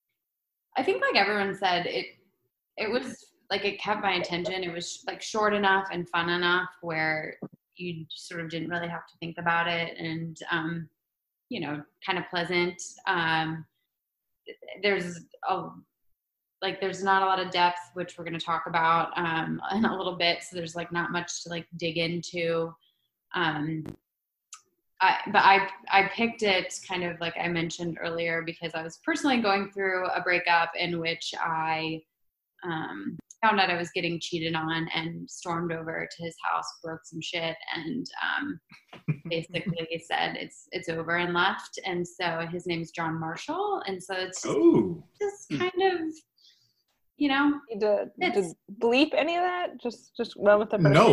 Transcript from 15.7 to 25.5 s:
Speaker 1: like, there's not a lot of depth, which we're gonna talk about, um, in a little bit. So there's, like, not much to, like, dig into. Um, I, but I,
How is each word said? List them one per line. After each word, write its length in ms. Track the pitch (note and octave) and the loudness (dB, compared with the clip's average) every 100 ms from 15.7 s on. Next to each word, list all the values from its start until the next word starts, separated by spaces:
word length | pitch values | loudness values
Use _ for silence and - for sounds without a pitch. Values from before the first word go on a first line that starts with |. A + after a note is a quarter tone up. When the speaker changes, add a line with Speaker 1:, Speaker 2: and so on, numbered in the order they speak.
| - - _ _ _ _ _ _ - | -14 -20 _ _ _ _ _ _ -6
Speaker 1:
like, 180 | F#3+ - | -6 -2
there's 220 | F#3+ F#3 | -4 -2
not 180 | G3 F#3+ | 2 4
a 40 | F#3+ | 4
lot 140 | F#3 | 2
of 100 | F3+ | 2
depth, 400 | F3+ F3 - - | 4 4 2 -8
which 220 | F3+ F3 - | -8 -8 -8
we're 80 | |
gonna 140 | E3 E3 | -8 -6
talk 240 | F3 E3 F3 | -2 -2 0
about, 500 | E3+ E3 E3 D#3+ - | 2 4 4 2 -2
um, 420 | E3+ D#3+ E3 D#3+ - | 0 0 -2 -4 -2
in 120 | G3 | 2
a 120 | G#3+ F#3 | 2 0
little 200 | F3+ F3 | -4 2
bit. 260 | E3+ E3 | 2 2
So 140 | - F3+ | -2 -8
there's, 180 | E3 | -8
like, 180 | E3+ E3+ | -6 -4
not 200 | E3+ D#3+ | -2 -2
much 300 | E3+ E3 - | -2 -4 -8
to, 60 | E3+ | -8
like, 160 | E3+ - E3+ | -10 -8 -4
dig 220 | E3+ D#3+ | -2 0
into. 760 | E3 F3 - F3+ E3 E3 E3 E3 _ _ _ _ _ | 0 -2 -4 -2 0 0 -2 -6 _ _ _ _ _
Um, 500 | F#3 E3 D#3 D#3 D#3+ D#3+ - _ _ _ _ _ - _ _ _ - | 0 0 0 -2 -4 -6 -12 _ _ _ _ _ -20 _ _ _ 2
I, 180 | F#3 - - | 4 4 4
but 100 | G3+ | 6
I, 260 | F3+ | 8